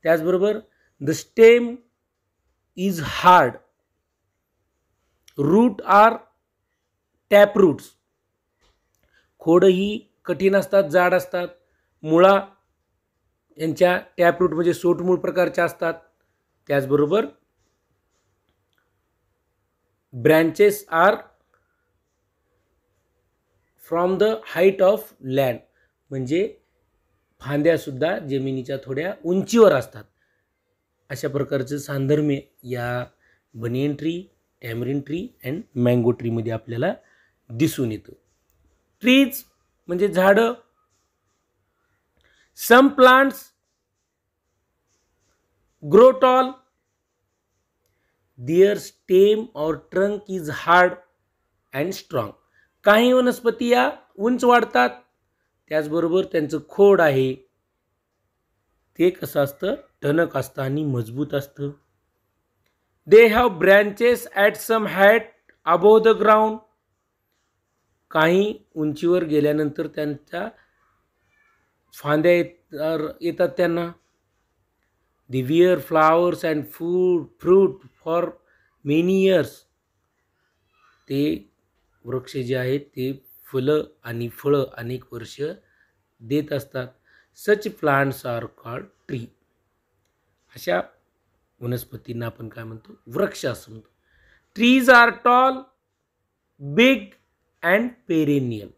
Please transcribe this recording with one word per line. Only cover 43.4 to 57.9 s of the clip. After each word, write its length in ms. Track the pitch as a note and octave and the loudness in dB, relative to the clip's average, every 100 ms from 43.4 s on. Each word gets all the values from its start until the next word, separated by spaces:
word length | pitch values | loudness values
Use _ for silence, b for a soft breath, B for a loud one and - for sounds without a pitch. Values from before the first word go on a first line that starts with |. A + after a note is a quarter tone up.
| - _ _ _ _ _ _ _ _ _ _ _ _ _ _ _ _ _ _ _ _ _ _ _ | -20 _ _ _ _ _ _ _ _ _ _ _ _ _ _ _ _ _ _ _ _ _ _ _
grow 280 | D3 F#3+ B3+ C4 | 2 6 6 6
tall, 260 | B3+ B3+ C4 - _ _ _ _ _ _ _ _ _ _ _ _ _ _ _ _ _ _ | 2 2 0 -6 _ _ _ _ _ _ _ _ _ _ _ _ _ _ _ _ _ _
their 360 | B2 E3+ G3 G3 | -2 2 4 2
stem 600 | - _ _ F3+ G3+ G#3+ A3 | -10 _ _ 4 4 2 -4
or 140 | D3 D#3 D3 _ | -6 -6 -6 _
trunk 400 | F3 G3+ G#3 G3+ F#3+ | -4 -4 -4 -10 -10
is 140 | D3+ C#3 | -10 -8
hard 320 | - F3 F3+ F3+ _ _ _ _ _ _ _ | 2 4 4 0 _ _ _ _ _ _ _
and 220 | C3+ E3 F#3+ | -8 -8 -10
strong. 340 | - C#3+ G#2 - _ _ _ _ | -8 -8 -8 -14 _ _ _ _
काही 280 | - G#3 B3 | 2 4 4
वनस्पती 560 | B3+ B3 - A3+ A3 A#3+ | 2 0 -2 -4 -4 0
या 220 | A#3+ C4+ - _ - | 0 0 -6 _ -6
उंच 260 | A3 B3+ | -4 0
वाढतात, 460 | B3 A#3+ A3+ B3 B3 - _ _ _ _ _ _ _ | 4 4 2 -2 -2 -4 _ _ _ _ _ _ _
त्याचबरोबर 560 | D#3 D3+ E3 E3 F3+ - | -6 -4 -4 -2 -2 -2
त्यांचं 260 | E3+ D3 D3+ - | -4 -4 -8 -10
खोड 320 | - G3+ F#3+ | 2 4 6
आहे 340 | D#3+ C3 C3 C3 _ _ _ _ _ | 2 2 -2 -6 _ _ _ _ _